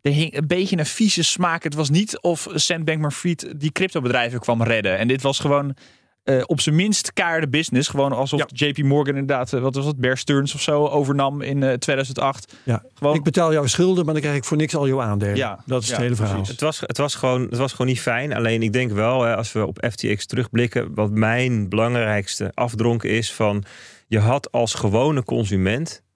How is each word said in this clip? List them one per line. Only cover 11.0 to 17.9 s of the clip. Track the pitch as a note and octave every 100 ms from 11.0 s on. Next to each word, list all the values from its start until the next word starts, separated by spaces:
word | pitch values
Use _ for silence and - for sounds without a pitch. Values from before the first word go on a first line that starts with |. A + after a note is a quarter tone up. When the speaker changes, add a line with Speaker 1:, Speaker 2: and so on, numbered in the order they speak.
| C3+ C#3 C#3 C#3+
Speaker 1:
in, | C#3 C#3
eh, | C3+
tweeduizend | B2+ - C3+ C3 C3
acht. | C#3 C3+ - -
Speaker 2:
Ja. | - A2+ -
Speaker 1:
Gewoon | _ C#3+
Speaker 2:
Ik | D#3
betaal | D3 F3+ E3
jouw | D#3
schulden, | C#3 - F3+ F3+
maar | D#3
dan | D#3
krijg | D3 C#3+
ik |
voor | - D3+
niks | D3+
al | D#3+ C#3
jouw | C3+
aandelen. | A#2 G#2 G2+
Speaker 1:
Ja. | G#2+ A#2+ G2
Speaker 2:
Dat | - B2+
is | A2
Speaker 1:
Ja, |
Speaker 2:
het | A#2+
hele | B2
verhaal. | A#2 G#2+
Speaker 1:
precies. | G2 G2
Speaker 3:
Het | B2
was, | D3+ -
het | - -
was | C#3+
gewoon, | - C3 B2+
het | B2+ A#2
was | C3+
gewoon | -
niet | C3